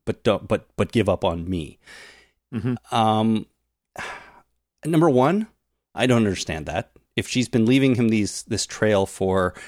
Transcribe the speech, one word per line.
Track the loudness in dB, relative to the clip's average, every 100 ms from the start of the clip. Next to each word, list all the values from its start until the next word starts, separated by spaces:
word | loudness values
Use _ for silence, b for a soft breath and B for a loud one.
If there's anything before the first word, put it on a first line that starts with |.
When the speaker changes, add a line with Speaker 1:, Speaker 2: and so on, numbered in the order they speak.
Speaker 1:
but | -10 -4
don't, | -2 -2 -2
but, | -6 -4 -6
but | -2
give | 0 0
up | 0
on | 0 -4 -6
me." | -6 -6 -14 B B B B B B _
Speaker 2:
Mm-hmm. | -8 -6 -6 -4
Speaker 1:
Um, | 0 2 2 2 0 -4 _ _ _ _ -16
<sighs> | B B B B _ _ _ _
number | -2 2 4
one, | 4 4 2 -4 _ _ _ _
I | -2 2
don't | 4
understand | 2 0 -4 -8 -6
that. | -6 -8 _ _ -8
If | -4
she's | -2 0
been | 2 4
leaving | 4 4
him | 2 2
these, | 2 0 -4
this | -8 -6 -6
trail | -2 2 2 0
for | -2 -2 0 0 -4